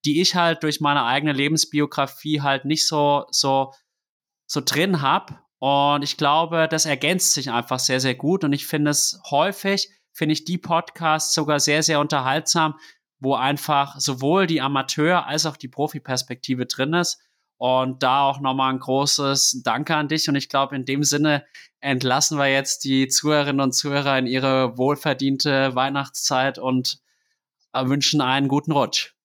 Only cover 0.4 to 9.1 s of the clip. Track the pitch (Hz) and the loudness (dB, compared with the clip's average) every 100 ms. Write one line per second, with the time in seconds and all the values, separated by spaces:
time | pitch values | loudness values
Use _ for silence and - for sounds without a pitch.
0.4 | 170 165 156 147 147 143 120 135 151 139 | 0 2 -2 0 0 0 2 0 0 0
1.4 | 143 156 - 147 147 - 135 - 151 151 | 0 0 0 0 0 -2 -4 -6 -4 -2
2.4 | 143 135 143 156 - 156 147 143 - - | 0 -2 -2 -2 0 2 2 0 -2 -2
3.4 | 139 135 131 - _ _ _ _ _ _ | 2 0 0 -8 _ _ _ _ _ _
4.4 | - 151 123 147 196 175 135 180 - - | -6 -4 -2 0 0 0 2 0 -2 -20
5.4 | _ _ 135 143 143 147 143 - 143 156 | _ _ 0 2 2 2 -2 0 2 2
6.4 | 165 165 160 160 156 139 143 185 - - | 2 0 0 0 -2 0 0 0 0 0
7.4 | 131 120 120 127 - 131 131 123 143 190 | -2 -4 -2 -4 0 0 0 0 0 0
8.4 | 151 143 - 151 147 147 - | 0 -2 -2 0 0 2 -2